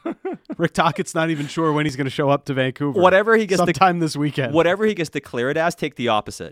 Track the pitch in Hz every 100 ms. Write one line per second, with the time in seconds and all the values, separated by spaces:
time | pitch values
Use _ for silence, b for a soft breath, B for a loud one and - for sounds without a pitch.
0 | 330 - 381 349 - - 165 - 165 -
1 | 175 170 165 156 143 - 160 151 151 131
2 | 135 - 143 139 - 131 131 123 143 139
3 | 180 190 208 226 208 185 175 170 190 175
4 | 160 143 147 143 127 156 165 196 220 196
5 | 160 151 - 123 123 147 170 - 156 -
6 | 117 107 107 - 82